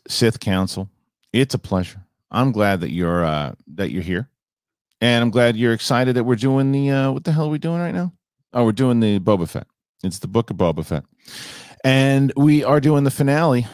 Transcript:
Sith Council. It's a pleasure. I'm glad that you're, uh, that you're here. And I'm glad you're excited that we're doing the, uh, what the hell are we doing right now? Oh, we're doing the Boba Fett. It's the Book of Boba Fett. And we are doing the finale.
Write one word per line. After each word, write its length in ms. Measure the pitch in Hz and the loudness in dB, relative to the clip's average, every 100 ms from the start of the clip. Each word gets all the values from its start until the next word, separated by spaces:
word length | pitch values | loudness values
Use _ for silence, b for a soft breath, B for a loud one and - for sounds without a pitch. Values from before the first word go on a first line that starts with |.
| - | -10
Sith 340 | - 117 - | 0 0 0
Council. 500 | - 95 92 - 95 _ _ _ _ | -2 0 -2 -4 -10 _ _ _ _
It's 220 | 113 135 | -2 0
a 40 | 104 | -2
pleasure. 440 | - 95 90 98 - _ _ | -4 -4 -4 -10 -20 _ _
I'm 220 | 107 131 | -2 0
glad 300 | 107 101 95 | 2 0 0
that 80 | 80 | -2
you're, 320 | 85 85 87 | -4 -2 0
uh, 300 | 82 76 71 - - 80 | 0 -2 -6 -10 -18 -8
that 140 | 87 | -6
you're 120 | 80 | -6
here. 260 | 85 90 135 _ _ _ _ _ _ _ | -6 -6 -8 _ _ _ _ _ _ _
And 220 | 120 120 | 2 2
I'm 80 | 120 | 2
glad 260 | 123 120 110 | 4 2 2
you're 160 | 120 | 0
excited 440 | 113 - 123 127 123 | 0 0 0 2 0
that 80 | |
we're 120 | 117 117 | 0 0
doing 340 | 135 135 135 | 0 0 0
the, 200 | 139 139 | 0 0
uh, 220 | 139 135 | 0 0
what 120 | 135 | -2
the 80 | - | -2
hell 140 | 156 151 | -2 -2
are 20 | |
we 80 | 151 | -4
doing 240 | 165 170 | -4 -4
right 140 | 170 | -4
now? 180 | 180 180 - _ _ _ | -4 -6 -8 _ _ _
Oh, 140 | 120 117 | 0 0
we're 60 | |
doing 280 | 104 131 120 | 2 2 2
the 200 | 110 101 | 2 2
Boba 280 | 90 101 82 | 2 0 -2
Fett. 180 | - - _ _ _ | -8 -12 _ _ _
It's 140 | 92 87 | -8 -8
the 100 | - | -4
Book 220 | 110 110 | -2 -2
of 80 | 95 | -2
Boba 260 | 90 80 | 0 0
Fett. 200 | 78 78 - _ B B B B B B | -4 -6 -8 _ B B B B B B
And 480 | 131 135 135 135 139 - | 0 2 4 2 2 2
we 260 | 147 151 | 4 4
are 160 | 131 147 | 4 2
doing 260 | 156 147 | 4 2
the 60 | 139 | 2
finale. 560 | - 139 147 165 123 113 | 0 0 2 2 0 -2